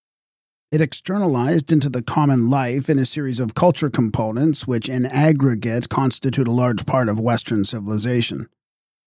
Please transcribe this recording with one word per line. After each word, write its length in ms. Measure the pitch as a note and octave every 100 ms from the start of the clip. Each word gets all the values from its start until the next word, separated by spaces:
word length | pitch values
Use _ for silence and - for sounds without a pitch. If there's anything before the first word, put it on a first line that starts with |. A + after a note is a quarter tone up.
| _ _ _ _ _ _ -
It 80 | D#3
externalized 880 | D#3+ - - G3+ F3+ B2+ B2+ E3 C#3
into 180 | D#3 C#3
the 140 | B2
common 480 | A#2 - C#3+ C3 A#2
life 400 | C#3 B2 C3+ C3+
in 80 | C#3
a 60 |
series 360 | B2+ D3+ C3+ B2
of 140 | A#2
culture 340 | - F3 - D3
components 800 | - A2+ A2+ A2 A#2 D#3 C#3+ -
which 220 | A#2+ A2
in 180 | B2+ B2
aggregate 840 | B2+ D#3 D3 C3+ A2+ A#2 A#2 -
constitute 600 | - C3+ - C3+ A#2+ A#2
a 40 |
large 340 | A#2+ B2 G#2+ -
part 220 | C3 A2+
of 120 | G#2
Western 440 | A2+ A#2 - A2
civilization. 840 | G2+ A#2+ G2+ G#2+ A#2 B2 A#2 - A#2 _ _ _ _ _